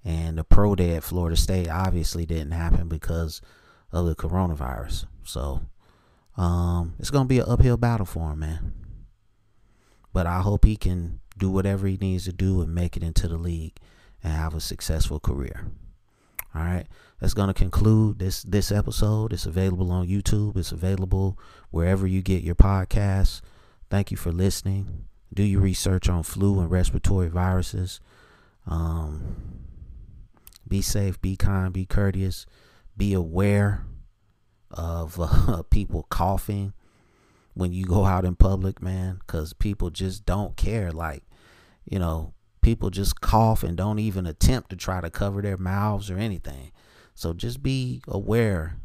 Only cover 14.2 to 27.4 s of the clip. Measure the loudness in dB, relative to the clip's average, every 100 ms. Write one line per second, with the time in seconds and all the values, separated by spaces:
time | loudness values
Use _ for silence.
14.2 | -6 -4 -4 -6 -8 -8 -4 -2 0 -2
15.2 | -4 -4 -6 -8 -12 -12 -18 -20 _ _
16.2 | _ -18 -12 -6 -2 -4 -6 -18 -20 -4
17.2 | -2 0 0 2 2 4 6 6 4 0
18.2 | -4 -4 -2 0 2 0 0 2 2 2
19.2 | -2 -4 -4 0 0 0 0 -2 0 -2
20.2 | 2 2 0 -2 -6 -4 -2 -2 0 0
21.2 | 0 -4 -12 -20 -8 -2 2 2 2 0
22.2 | 0 0 0 6 8 8 2 0 2 2
23.2 | 0 -2 -18 -20 -20 _ -2 -2 -2 -4
24.2 | -4 0 0 0 -4 -6 -6 -10 -14 -20
25.2 | -12 -2 2 2 2 0 0 0 2 0
26.2 | -4 0 2 2 2 2 2 2 2 2
27.2 | 0 0